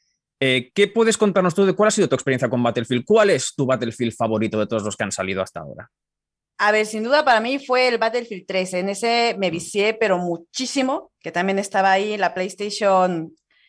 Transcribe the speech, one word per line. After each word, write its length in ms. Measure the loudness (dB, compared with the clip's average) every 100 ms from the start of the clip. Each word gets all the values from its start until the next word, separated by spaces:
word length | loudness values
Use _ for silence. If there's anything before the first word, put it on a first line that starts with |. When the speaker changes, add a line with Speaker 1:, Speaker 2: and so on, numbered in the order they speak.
| _ _ _ -2
Speaker 1:
Eh, 320 | 0 0 -2
¿qué 140 | 0 0
puedes 300 | 2 0 2
contarnos 360 | 2 2 0
tú 120 | 2 0
de 80 |
cuál 160 | 2 2
ha 20 |
sido 160 | 2 2
tu 80 | 0
experiencia 340 | 0 -2 0
con 140 | 0
Battlefield? 400 | 0 0 -2 -2 2
¿Cuál 240 | 4 4
es 220 | 2 0 -2
tu 100 | 0
Battlefield 480 | 0 -2 -4 -4
favorito 440 | -2 0 0 0 -2
de 100 | -2
todos 160 | -2
los 120 | -4 -6
que 80 |
han 80 | -6
salido 300 | -4 -6 -4
hasta 180 | -6 -8
ahora? 300 | -14 -16 -20 _ _ _ _ _ _ -4
Speaker 2:
A 140 | 0
ver, 140 | 2 0
sin 180 | -4
duda 220 | 0 2 4
para 160 | 4
mí 180 | 2 -4
fue 280 | 0 2 2
el 100 | 2
Battlefield 480 | 0 -2 -6 -10 -6
tres. 260 | -4 -2
En 140 | -2 -4
ese 460 | -2 0 2 0 0
me 120 | -2
Speaker 1:
Mm. 20 |
Speaker 2:
vicié, 420 | -4 -6 0 0
pero 240 | 2 0 0
muchísimo, 920 | -2 -6 -8 -8 -6 -2 -2 -2 -8 _
que 100 | -8
también 280 | -4 -2 -2
estaba 320 | -2 0 2
ahí 220 | 2 0
en 80 | -2
la 120 | -2
PlayStation. 1040 | -2 -6 -6 -8 -2 2 4 2 0 -6 -14 _ _